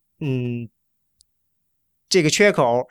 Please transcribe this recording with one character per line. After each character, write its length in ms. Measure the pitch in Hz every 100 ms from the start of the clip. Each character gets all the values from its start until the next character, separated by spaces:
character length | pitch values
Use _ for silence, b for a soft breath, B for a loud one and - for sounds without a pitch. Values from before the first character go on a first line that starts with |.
| _ _
嗯， 480 | 151 127 123 120 117 _ _ _ _ _ _ _ _ _ _ _ _ _ _
这 140 | 185
个 80 | 151
缺 220 | - 208
口 340 | 180 123 120 -